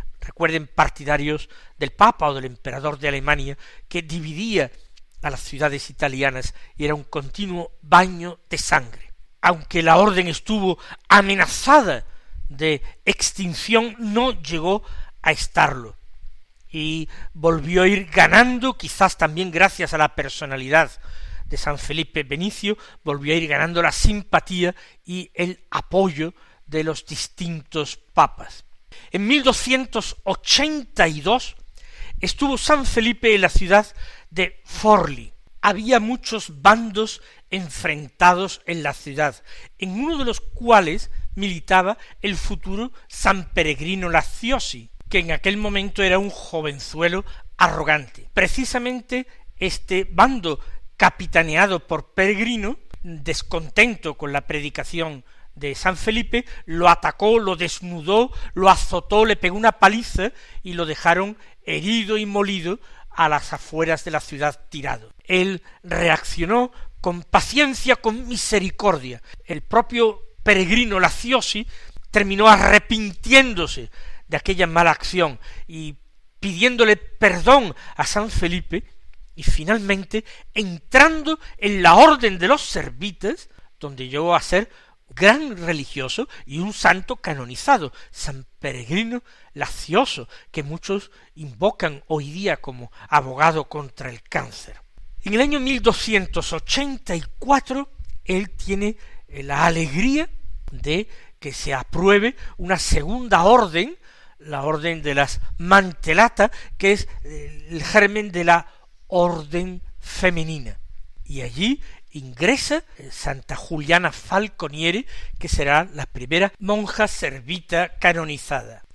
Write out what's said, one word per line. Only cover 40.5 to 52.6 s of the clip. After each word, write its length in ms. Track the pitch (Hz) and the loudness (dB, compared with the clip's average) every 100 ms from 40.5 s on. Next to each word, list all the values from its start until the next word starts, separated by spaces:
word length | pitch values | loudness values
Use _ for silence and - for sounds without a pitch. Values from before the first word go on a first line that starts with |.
| - 233 214 165 175 - - - 190 | -6 6 6 6 -2 -2 -2 -4 -4
militaba 640 | 196 170 - 185 185 220 - - | -4 -6 2 4 4 -2 -10 -8
el 140 | 202 180 | -4 -4
futuro 560 | - 190 - 196 254 - - | -4 -4 -4 -4 -6 -10 -16
San 460 | - 220 196 165 | -2 0 0 0
Peregrino 560 | 180 156 135 160 190 180 | 0 0 -2 -4 -4 0
Laziosi, 800 | 165 - - 233 247 - 123 113 - - | 2 0 -4 -2 -2 -2 -10 -16 -18 -2
que 100 | 190 | -2
en 120 | 165 | 0
aquel 260 | 156 190 202 | -2 0 -2
momento 440 | 208 202 196 202 | -2 -2 -4 0
era 160 | 190 190 | 2 2
un 140 | 202 | 0
jovenzuelo 920 | - - 165 151 143 - 156 170 190 - - - - | -8 -8 -6 -6 -8 -12 -2 0 0 -6 -10 -12 2
arrogante. 720 | 180 151 147 151 127 - - | 2 2 0 -2 -2 -14 -4
Precisamente 960 | 202 185 - 247 247 247 254 - 254 254 - - - | 0 2 0 -2 -4 -4 -8 -6 -6 -6 -14 -18 -6
este 500 | 190 - - 190 185 | -4 -4 -4 -2 -2
bando, 500 | 180 247 254 170 143 - - - - | 4 4 4 -4 -6 -6 -10 -10 2
capitaneado 880 | 180 - 180 165 165 156 196 180 - | 2 2 0 0 2 2 2 2 -4
por 280 | 156 - | -6 -4
Peregrino, 640 | - 190 202 226 233 | 0 0 0 -2 -2